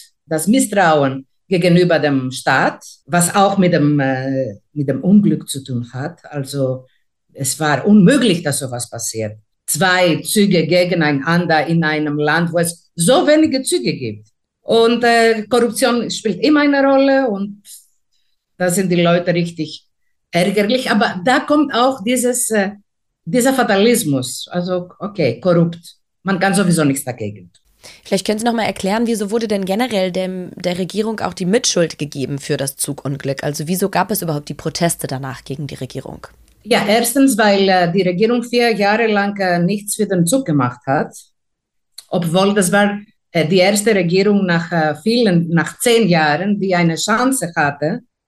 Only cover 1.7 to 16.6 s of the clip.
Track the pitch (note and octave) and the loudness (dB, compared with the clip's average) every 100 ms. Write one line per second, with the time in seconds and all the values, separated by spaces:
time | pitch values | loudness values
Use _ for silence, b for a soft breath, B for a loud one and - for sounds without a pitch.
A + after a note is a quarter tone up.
1.7 | F3 E3+ D#3+ D3 C3+ B2+ B2+ - C3+ G#3+ | 4 4 2 2 0 -2 -4 0 0 0
2.7 | - - - - F3 E3+ G#3 G3 G3 F3+ | -4 -14 -20 -4 0 2 2 2 4 2
3.7 | E3 D3 D3 C3+ C3 C3+ C3+ B2 G2 _ | 4 2 2 0 -2 -2 -2 -4 -8 _
4.7 | D3 C#3 - F3+ G#3 E3+ D#3 - C#3 - | -6 -4 -2 4 4 4 0 -4 -12 -8
5.7 | A#2+ A#2+ B2+ D3 - - D3 C3+ C#3 C3 | -8 -8 -10 -10 -12 -12 -10 -8 -4 -2
6.7 | B2+ b b b _ _ - C#3 - D3+ | -4 b b b _ _ -8 -6 -2 0
7.7 | C#3+ G3+ G#3+ F3+ C#4 A3+ E3+ D3 C3+ C3+ | 0 4 6 8 6 2 0 -2 -6 -6
8.7 | A#2+ - A#2 - A2+ G#2+ G#2+ _ _ - | -8 -10 -10 -10 -8 -8 -10 _ _ -8
9.7 | D3 F#3+ F3+ F3+ D3+ - G#3+ G3 E3+ D3 | -2 0 2 2 0 -2 0 2 2 2
10.7 | F3+ F3 F3 D3+ C#3 C3+ E3+ E3+ D#3 D3+ | 2 2 2 0 0 0 0 2 0 2
11.7 | E3+ D3+ D#3 D3+ D3 D3 D#3 E3+ E3+ E3+ | 0 0 -2 -2 -2 0 0 0 -2 -2
12.7 | - _ - E3+ C#4+ C#4+ D#4 D#4 C4 C4 | -6 _ -4 2 2 4 4 4 0 -2
13.7 | F4 A3+ C#3+ A#2+ G#2 - _ _ _ - | -2 -2 -6 -8 -10 -16 _ _ _ 0
14.7 | A3+ A#3 A#3+ A#3+ A#3 A3+ A3 G#3 A#3+ A#3+ | 2 4 2 2 4 4 2 0 0 0
15.7 | A3 B3+ A#3+ G#3 - A3 F3 C#4 D4 | 0 0 0 -4 -6 -6 -2 2 2